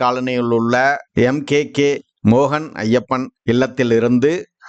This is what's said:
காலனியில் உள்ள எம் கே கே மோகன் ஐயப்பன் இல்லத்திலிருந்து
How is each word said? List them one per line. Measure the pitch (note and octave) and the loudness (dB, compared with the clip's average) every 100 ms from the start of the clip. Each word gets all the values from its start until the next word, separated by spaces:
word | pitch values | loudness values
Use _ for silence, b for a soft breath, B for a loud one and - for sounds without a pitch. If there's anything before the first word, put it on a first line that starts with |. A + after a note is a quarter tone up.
காலனியில் | B2+ B2+ B2+ B2 A#2+ A#2 | -2 -2 -4 -2 0 0
உள்ள | A#2 B2 C3+ C#3+ - - A#2+ | 0 0 0 -2 -4 0 0
எம் | C#3+ C#3+ | 0 -2
கே | C#3+ D3 C#3+ | -2 -2 0
கே | C#3+ C#3+ - _ G#2 | 0 -2 -8 _ 2
மோகன் | A#2+ C#3 D3 D#3 - | 2 2 -2 -6 -6
ஐயப்பன் | G#2+ A#2+ - C3 C3 _ - | -2 -2 -2 -6 -6 _ -2
இல்லத்திலிருந்து | A#2+ C3 B2+ B2 A2+ A#2+ B2 C#3 F3 - _ | 0 0 -2 0 2 2 2 2 -2 -8 _